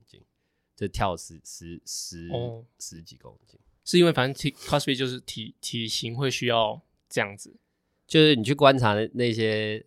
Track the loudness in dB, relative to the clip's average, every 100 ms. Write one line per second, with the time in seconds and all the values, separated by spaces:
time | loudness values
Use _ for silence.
0 | _ -20 _ _ _ _ _ -8 -6 -2
1 | -2 -2 -8 -18 -18 -16 -14 -14 -12 -12
2 | -10 -12 -8 -6 -6 -10 -18 -18 -16 -16
3 | -20 -20 -20 -20 _ _ _ _ 2 4
4 | 4 4 0 -2 -6 -6 -2 -2 0 -2
5 | -4 -6 -10 -12 -12 -12 -8 -6 -6 -6
6 | -6 -4 -2 -2 0 2 2 -2 -14 _
7 | _ -4 -4 -6 -20 -20 _ _ _ _
8 | 2 6 6 6 2 6 6 6 4 2
9 | 0 -2 -2 0 0 0 -2 -6